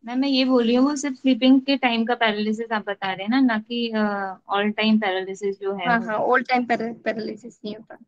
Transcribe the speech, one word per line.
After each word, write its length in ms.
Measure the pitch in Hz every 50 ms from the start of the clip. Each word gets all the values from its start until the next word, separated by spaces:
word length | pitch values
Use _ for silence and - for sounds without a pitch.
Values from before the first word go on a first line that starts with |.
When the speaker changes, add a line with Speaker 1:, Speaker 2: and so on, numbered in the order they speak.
| -
Speaker 1:
मैम, 120 | 226 240 254
मैं 100 | 269 277
ये 160 | 269 254 262
बोल 200 | 254 262 254 233
रही 100 | 226 240
हूँ, 160 | 247 262 277
वो 60 | 294
सिर्फ 200 | 277 285 294 262
sleeping 440 | - - 269 262 220 254 262 262 269
के 160 | 262 277 277
time 280 | 262 - 247 233 226 226
का 100 | 220 240
paralysis 580 | 233 233 220 208 208 208 214 220 220 233 220
आप 140 | 226 214 196
बता 260 | 208 202 _ 196 190
रहे 100 | 190 185
हैं 80 | 190 208
ना, 100 | 240 269
ना 180 | 269 247 226 220
कि, 300 | 220 _ 240 240 233 233
अ, 460 | 220 220 214 208 202 202 196 190 185 - _ - 196
all 180 | 202 202 208
time 220 | 208 - 214 220 220
paralysis 680 | 214 220 196 185 185 185 190 196 - - 392 - _
जो 140 | - 392 403
है 120 | 403 -
Speaker 2:
हाँ, 120 | 247 240 233
Speaker 1:
वो। 80 | 233
Speaker 2:
हाँ, 120 | 226 214 214
all 320 | - 226 240 262 247 -
time 160 | 254 247 247
para-, 280 | 233 240 220 226 233 226
paralysis 640 | - _ 226 214 226 214 220 220 - - 233 - _ -
नहीं 100 | 214 208
होता। 240 | - - _ - - 233